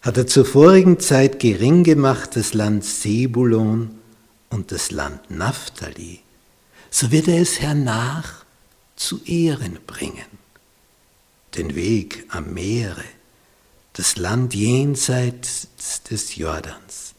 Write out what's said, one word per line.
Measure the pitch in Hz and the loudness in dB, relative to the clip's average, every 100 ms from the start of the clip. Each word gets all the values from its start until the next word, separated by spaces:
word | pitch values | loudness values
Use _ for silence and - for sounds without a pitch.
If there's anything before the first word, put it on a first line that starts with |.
Hat | - 127 | -2 0
er | 123 | 2
zur | - 127 | 4 6
vorigen | 135 160 190 185 170 | 8 10 10 8 4
Zeit | - 135 135 - | 4 4 4 2
gering | 120 95 117 170 | 0 2 4 6
gemacht | 170 147 135 120 - | 6 4 4 0 -4
das | - 107 | -4 -2
Land | 107 104 104 - | -2 0 -2 -4
Sebulon | - 104 110 127 117 123 113 110 110 113 - - _ _ _ _ | -8 -2 -2 0 0 2 2 2 0 -4 -12 -20 _ _ _ _
und | 107 90 | -8 -8
das | 85 - | -8 -8
Land | - 71 73 - | -6 -8 -10 -14
Naphtali, | 78 98 - - - 82 - 85 90 _ _ _ _ _ _ - | -6 -6 -6 -12 -14 -14 -14 -18 -20 _ _ _ _ _ _ -8
so | - 127 | -4 2
wird | 151 156 | 2 2
er | 170 | 2
es | 170 - | 2 -2
hernach | 143 147 131 110 123 151 - - _ _ _ _ _ - | -2 -2 -2 -2 -4 -6 -10 -16 _ _ _ _ _ -10
zu | - - - | -8 -8 -6
Ehren | 170 165 135 92 87 - | 0 0 -2 -8 -10 -16
bringen. | - - - - - _ _ _ _ _ _ _ _ _ _ _ | -12 -12 -12 -20 -20 _ _ _ _ _ _ _ _ _ _ _
Den | - 82 | -10 -8
Weg | 73 90 113 90 - - | -4 -2 -2 -2 -14 -12
am | 92 78 | -12 -10
Meere, | 85 92 117 107 80 - - _ _ _ _ _ _ _ | -8 -6 -4 -6 -10 -16 -20 _ _ _ _ _ _ _
das | - - - | -6 -4 -4
Land | 90 117 123 | -2 -2 -2
jenseits | 107 107 127 143 135 - 127 123 123 - - - _ - - - | -2 0 2 0 -2 -2 -2 -2 -6 -10 -10 -12 _ -12 -12 -10
des | 107 - | -10 -10
Jordans | - 80 80 - - - - - | -8 -8 -8 -10 -18 -20 -18 -20